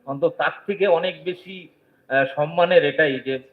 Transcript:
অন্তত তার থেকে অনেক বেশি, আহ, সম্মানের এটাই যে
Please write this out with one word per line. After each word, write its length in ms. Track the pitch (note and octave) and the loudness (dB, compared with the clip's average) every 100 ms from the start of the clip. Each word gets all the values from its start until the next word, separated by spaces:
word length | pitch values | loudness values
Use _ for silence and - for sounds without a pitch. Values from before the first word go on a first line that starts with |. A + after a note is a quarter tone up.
| C3+ | -12
অন্তত 280 | C#3 D#3+ - | -2 -2 -2
তার 140 | D3+ - - | -6 -6 -8
থেকে 220 | G3 G3 | -2 2
অনেক 360 | E3 F3+ D#3 | 2 0 -6
বেশি, 440 | E3 F3+ F3+ F#3+ D#3+ _ _ _ - | -10 -10 -12 -20 -20 _ _ _ -2
আহ, 160 | C3+ C3+ - | 0 0 -2
সম্মানের 500 | D3+ E3+ F3 F3+ D3 | -2 2 4 4 4
এটাই 340 | C#3+ D#3 C3 | 0 0 0
যে 200 | C3 C3 - | -6 -8 -10